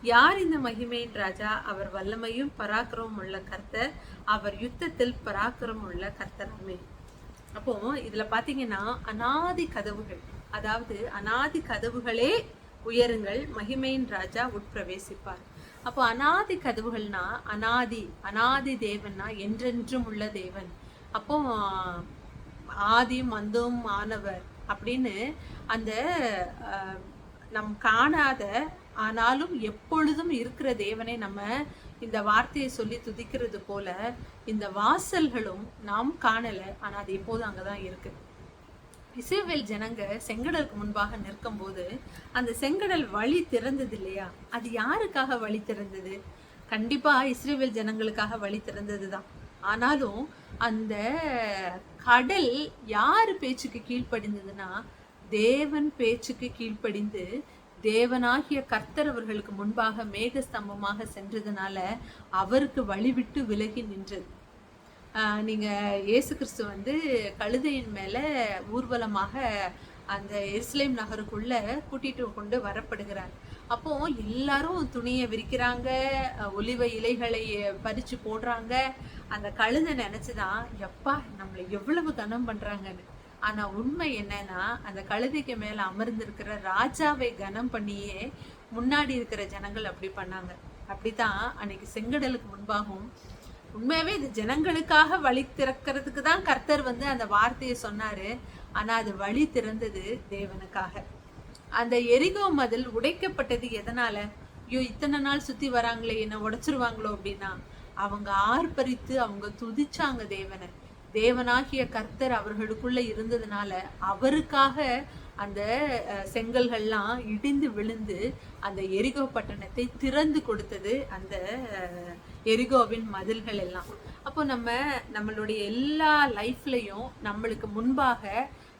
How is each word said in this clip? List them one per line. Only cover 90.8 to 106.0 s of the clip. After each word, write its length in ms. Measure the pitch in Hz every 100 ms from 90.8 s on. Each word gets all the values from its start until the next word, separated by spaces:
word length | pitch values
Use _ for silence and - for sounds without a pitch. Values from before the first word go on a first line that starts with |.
| -
அப்படித்தான் 720 | 196 226 220 226 196 226 -
அன்னைக்கு 320 | 202 196 214
செங்கடலுக்கு 520 | - 220 294 269 247 208
முன்பாகவும், 580 | 196 208 208 208 190 220 - - - - - - 214
உண்மையாவே 420 | 240 320 330 403
இது 200 | 277 214
ஜனங்களுக்காக 800 | 214 277 311 320 320 320 311 359
வழி 260 | 294 254 269 -
திறக்கிறதுக்கு 640 | 269 262 - 277 269 285
தான் 220 | 277 349
கர்த்தர் 400 | 370 262 - 294
வந்து 240 | 262 240 277
அந்த 200 | 262 220
வார்த்தையை 500 | 202 226 247 262 240
சொன்னாரு. 560 | 220 208 220 202 190 247 - - -
ஆனா 220 | - 214
அது 220 | 226 214 190
வழி 340 | 202 233 302
திறந்தது 640 | 254 214 220 226 190 190 247 -
தேவனுக்காக. 720 | 170 170 185 - 202 185 202 - - - - - - -
அந்த 280 | - 240 240
எரிகோ 540 | 240 240 339 392 392
மதில் 380 | 294 247 233 254
உடைக்கப்பட்டது 800 | 220 262 339 381 - 269 240 240
எதனால? 580 | 220 202 240 240 208 208 - - - -
"ஐயோ, 140 | 254
இத்தனை 380 | 247 214 294 285
நாள் 220 | 277 285
சுத்தி 320 | 285 269 277
வராங்களே, 460 | 247 233 233